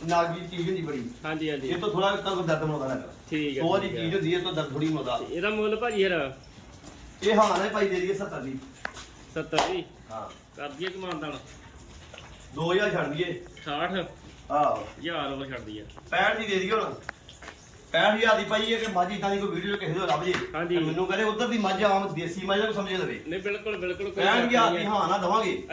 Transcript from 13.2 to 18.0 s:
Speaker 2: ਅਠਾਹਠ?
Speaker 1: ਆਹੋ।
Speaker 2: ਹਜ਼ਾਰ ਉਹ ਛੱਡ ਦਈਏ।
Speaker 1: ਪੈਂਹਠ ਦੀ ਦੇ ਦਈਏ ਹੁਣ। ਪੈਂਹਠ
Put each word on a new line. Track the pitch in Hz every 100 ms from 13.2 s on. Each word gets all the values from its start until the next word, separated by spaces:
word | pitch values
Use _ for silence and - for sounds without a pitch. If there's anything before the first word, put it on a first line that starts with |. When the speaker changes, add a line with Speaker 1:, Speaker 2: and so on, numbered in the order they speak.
| 175 - - -
Speaker 2:
ਅਠਾਹਠ? | 156 143 180 190 165 - - - -
Speaker 1:
ਆਹੋ। | - - - - -
Speaker 2:
ਹਜ਼ਾਰ | 156 165 139
ਉਹ | 139 135
ਛੱਡ | 127
ਦਈਏ। | 107 107 104 - -
Speaker 1:
ਪੈਂਹਠ | 175 202 220
ਦੀ | 214
ਦੇ | 190
ਦਈਏ | 185
ਹੁਣ। | 220 196 - - - - - - - - - -
ਪੈਂਹਠ | 165